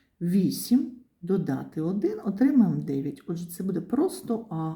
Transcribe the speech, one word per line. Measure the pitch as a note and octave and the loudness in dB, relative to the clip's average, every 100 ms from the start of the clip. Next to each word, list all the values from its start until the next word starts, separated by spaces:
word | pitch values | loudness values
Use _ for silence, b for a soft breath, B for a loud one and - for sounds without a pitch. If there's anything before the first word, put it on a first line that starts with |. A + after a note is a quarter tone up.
| b - | b -6
Вісім | F3 G3 F3+ - - B3+ D#4+ - - _ | 0 4 2 0 2 2 2 -8 -20 _
додати | E3+ F#3+ C#3+ C3 C3+ D#3+ | -2 0 0 -4 -6 -4
один | E3 G3+ F#4+ G#4+ | -2 0 -2 -2
отримаємо | A3 G3 C#4 C#4 F#3 D3 | -4 2 4 6 4 2
дев'ять. | D3 C#3 C#3+ - - | -2 -2 -4 -6 -8
Отже, | E3+ F3 | -8 -8
це | - | -6
буде | F#3+ F3 | -4 -4
просто | - B3+ F#4 - - A3+ - | -2 0 0 -2 -4 -4 -4
А, | D#3+ D#3+ | -4 -4